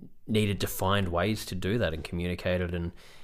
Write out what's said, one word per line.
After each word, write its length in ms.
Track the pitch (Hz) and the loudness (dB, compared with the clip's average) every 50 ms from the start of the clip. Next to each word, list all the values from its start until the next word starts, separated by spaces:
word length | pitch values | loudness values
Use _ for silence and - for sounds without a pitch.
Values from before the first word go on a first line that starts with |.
| - - - - - - | -14 -14 -16 -12 -6 0
needed 320 | 113 107 107 101 101 92 | 2 2 2 2 2 0
to 60 | 98 | 0
find 420 | 98 - - 95 95 98 101 98 90 | -2 0 2 2 4 4 4 4 2
ways 380 | 82 85 87 107 110 104 - | 2 2 2 2 2 0 -2
to 80 | - - | -4 -4
do 240 | 92 90 90 107 123 | -2 0 2 2 2
that 160 | 104 82 80 | 2 2 0
and 100 | 78 76 | -2 -6
communicate 560 | - - 85 87 87 87 85 - 92 90 90 | -4 -4 -2 -2 -2 -2 -2 0 0 2 2
it. 140 | 90 87 90 | 0 0 -2
And 180 | 87 85 87 - - - - - - | -2 -2 -4 -6 -8 -14 -18 -16 -16